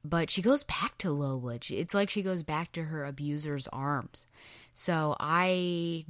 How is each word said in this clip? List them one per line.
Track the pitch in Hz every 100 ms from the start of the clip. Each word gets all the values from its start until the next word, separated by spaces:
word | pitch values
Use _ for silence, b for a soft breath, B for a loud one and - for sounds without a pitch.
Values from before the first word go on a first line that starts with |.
but | 147 165 160
she | -
goes | 190 285
back | - - - -
to | 185
Lowood. | 143 139 131 123 120
She, | - 110
it's | 170
like | 202 196
she | 208
goes | 190 180
back | 156 156 170
to | 170
her | 156 156 139
abuser's | 139 147 147 151 143 127
arms. | 131 139 143 - - - B B B B
So | - - 165 151 -
I | 147 170 185 185 180 175 170 165